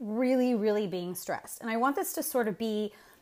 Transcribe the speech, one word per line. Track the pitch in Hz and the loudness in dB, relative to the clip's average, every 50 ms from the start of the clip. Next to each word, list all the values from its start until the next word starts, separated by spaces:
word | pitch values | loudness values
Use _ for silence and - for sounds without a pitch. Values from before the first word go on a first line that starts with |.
really, | 240 208 214 233 254 254 262 254 247 254 247 | -6 -4 0 2 2 4 4 4 4 4 2
really | 208 208 220 208 214 214 180 | 4 2 2 2 2 0 0
being | 180 180 175 180 180 | -2 -4 -4 -4 -6
stressed. | - - - 156 - - - - - | -6 -4 -4 -6 -6 -6 -10 -12 -8
And | - 226 | -4 -2
I | 226 | 0
want | 226 240 277 285 | 2 2 2 2
this | 392 359 - - | 0 -2 -2 -4
to | 330 - | -4 -4
sort | - - 247 226 214 | -2 0 0 0 0
of | 180 - | -2 -2
be | 226 220 214 214 214 208 - - - - - - | -2 -2 0 -2 -2 -4 -6 -12 -20 -20 -20 -18